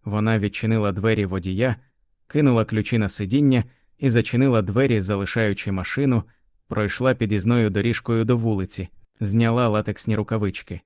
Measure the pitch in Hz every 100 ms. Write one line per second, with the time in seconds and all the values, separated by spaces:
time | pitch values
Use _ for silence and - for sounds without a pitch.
0 | - 104 110 110 101 - 110 113 104 95
1 | 110 107 98 92 90 92 127 123 _ _
2 | _ _ _ 147 143 117 107 107 101 117
3 | 101 - 98 131 143 127 120 _ _ _
4 | 135 117 113 123 135 117 98 104 135 110
5 | 92 98 98 117 107 98 - 95 87 -
6 | 139 117 - _ _ _ _ - 104 -
7 | 127 123 110 104 98 120 107 98 110 -
8 | - 113 113 120 113 101 92 - 92 -
9 | _ _ 104 110 117 117 117 107 107 98
10 | - 107 98 113 101 - - 82